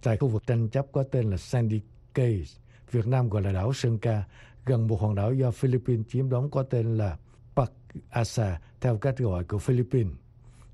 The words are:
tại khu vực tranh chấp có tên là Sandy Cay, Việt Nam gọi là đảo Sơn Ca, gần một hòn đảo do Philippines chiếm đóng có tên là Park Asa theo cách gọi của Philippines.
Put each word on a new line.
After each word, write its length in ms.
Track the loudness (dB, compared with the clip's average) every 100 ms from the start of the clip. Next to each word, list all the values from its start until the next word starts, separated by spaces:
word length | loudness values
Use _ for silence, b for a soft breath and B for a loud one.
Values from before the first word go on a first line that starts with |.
tại 140 | -2 0
khu 100 | 0
vực 160 | 0 0
tranh 220 | 0 0
chấp 160 | -2 -2
có 120 | -2
tên 260 | -2 0 0
là 80 | -2
Sandy 440 | -2 0 0 -2 -4 -16 -6
Cay, 320 | 0 0 0 -4 -14 b b -4
Việt 160 | -2 0
Nam 220 | 0 2
gọi 120 | 0
là 100 | 0
đảo 220 | 0 -2
Sơn 240 | 0 0 0
Ca, 260 | 0 -2 -4 B B B -2
gần 220 | 0 2
một 140 | 0
hòn 140 | 0 0
đảo 180 | 0
do 180 | 2 0
Philippines 540 | 0 0 2 0 -2 0
chiếm 220 | -2 0
đóng 220 | 0 0
có 120 | -2
tên 340 | 0 0 0 0
là 200 | -2 -4 b b -4 -2
Park 160 | -2 -4 -18 -18 -6
Asa 500 | -2 -2 0 -2 -2 B -4
theo 160 | 0 0
cách 200 | 0 0
gọi 260 | 0 -2
của 140 | -2 -2
Philippines. 560 | 0 0 2 0 0 -4 -16 -20 B B B